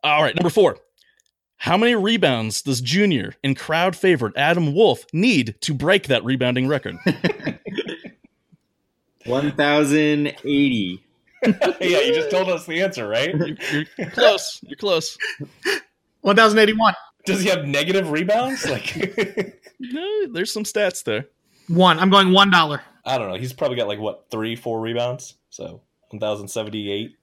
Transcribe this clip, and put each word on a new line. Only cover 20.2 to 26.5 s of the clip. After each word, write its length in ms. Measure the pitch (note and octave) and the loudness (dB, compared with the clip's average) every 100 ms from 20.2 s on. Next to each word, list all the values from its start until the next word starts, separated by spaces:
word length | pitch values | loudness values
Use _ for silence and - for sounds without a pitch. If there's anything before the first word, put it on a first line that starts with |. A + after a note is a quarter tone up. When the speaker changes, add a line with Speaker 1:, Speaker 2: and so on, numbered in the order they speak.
| F#4+ | -4
Speaker 1:
there's 200 | E3 G3+ | -4 -6
some 120 | A3 | -6
stats 400 | G#3+ - G3+ - | -6 -2 -2 -2
there. 220 | - A2 C#3 _ _ _ _ | -4 -4 -6 _ _ _ _
Speaker 4:
One. 320 | E3+ F#3 D#3+ | 4 6 6
I'm 100 | F#3 | 6
going 220 | G3 F#3+ | 6 6
one 180 | F#3 G3 | 6 6
dollar. 300 | F3+ D#3+ C#3+ - _ - | 6 4 -2 -10 _ -4
Speaker 3:
I 120 | C3 | -4
don't 100 | G#2 | -2
know. 60 | F#2 | -6
He's 180 | B2+ | -8
probably 240 | B2+ B2+ B2 | -4 -4 -2
got, 100 | G#2 | -4
like, 120 | G#2 | -2
what, 260 | G#2+ - _ | -6 -8 _
three, 240 | A2+ A2 A#2 | -6 -6 -6
four 240 | - A2+ | -6 -6
rebounds? 540 | A2+ A#2 B2 B2+ - - _ | -4 -4 -4 -6 -14 -20 _
So, 300 | - F2+ E2+ _ _ _ | -18 -16 -18 _ _ _
one 100 | G#2+ | -8
thousand 280 | G#2+ G#2 | -6 -6
seventy-eight. 680 | G2 | -6